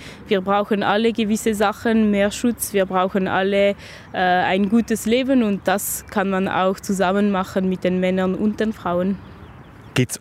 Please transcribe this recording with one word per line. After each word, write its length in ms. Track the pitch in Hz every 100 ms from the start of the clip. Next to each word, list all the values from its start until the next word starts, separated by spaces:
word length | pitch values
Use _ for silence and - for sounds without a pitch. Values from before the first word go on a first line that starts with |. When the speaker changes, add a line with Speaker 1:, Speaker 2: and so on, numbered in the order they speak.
| - - -
Speaker 1:
wir 140 | 196
brauchen 420 | 185 202 202 202
alle 300 | 151 202 233
gewisse 420 | 226 208 214 226
Sachen, 560 | 208 202 - 233 226 214
mehr 200 | 202 202
Schutz, 420 | - 240 226 -
wir 140 | 202 190
brauchen 420 | 185 185 202 185
alle, 460 | 180 196 196 202 202 - - -
äh, 40 | 185
ein 520 | 185 180 165 190 196
gutes 340 | 233 226 220
Leben 380 | 214 247 262 262
und 260 | 214 196 -
das 380 | 202 - - -
kann 220 | 208 196
man 180 | 190 190
auch 320 | - 190 190
zusammen 500 | - 190 180 202 208
machen 380 | 185 190 196 190
mit 160 | 185
den 160 | 180 185
Männern 340 | 185 185 185
und 240 | 185 214 208
den 140 | 220
Frauen. 460 | - 175 175 185 185 - - - - - - -
Speaker 2:
Gibt's 260 | - 123 -